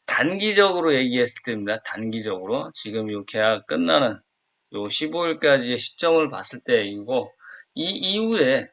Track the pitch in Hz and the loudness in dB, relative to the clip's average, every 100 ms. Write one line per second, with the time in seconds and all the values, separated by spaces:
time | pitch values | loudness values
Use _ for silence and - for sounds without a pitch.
0 | - - 151 196 214 196 196 180 165 135 | -2 0 0 0 0 4 4 4 2 2
1 | 127 123 120 - - 113 104 107 - - | 2 2 0 -2 -6 -6 -4 -4 -6 -8
2 | 113 113 107 92 92 131 165 - 110 110 | -6 -6 -6 -6 -4 -4 -6 -12 -8 -6
3 | 107 104 101 113 107 107 - - - 156 | -4 -6 -6 0 2 2 -2 0 4 4
4 | 127 - _ _ _ _ _ 101 104 - | 2 -2 _ _ _ _ _ -8 -4 -4
5 | 156 165 170 160 147 139 123 120 - - | -4 -2 -2 2 4 4 2 -2 -4 -2
6 | 170 165 147 98 - 123 - 117 101 101 | 2 4 2 -4 -12 -8 2 2 2 -6
7 | 104 127 101 _ - - - - 170 196 | -4 -4 -4 _ -20 -20 -16 -8 -6 -2
8 | 190 208 226 220 170 135 160 | -2 0 0 2 4 2 -2